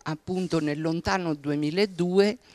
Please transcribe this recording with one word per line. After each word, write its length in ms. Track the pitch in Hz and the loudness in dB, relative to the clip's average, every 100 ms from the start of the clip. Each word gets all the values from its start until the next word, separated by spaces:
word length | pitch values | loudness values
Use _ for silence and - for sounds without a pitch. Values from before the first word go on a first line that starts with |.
appunto 580 | - 156 - 185 180 165 | -8 -8 -4 -4 0 0
nel 200 | 151 147 | 0 -2
lontano 540 | 160 165 - 190 175 147 | -2 -2 0 0 0 -4
duemiladue, 1040 | 143 147 151 170 208 175 175 185 202 233 - | -2 -2 0 0 0 0 2 4 4 2 -10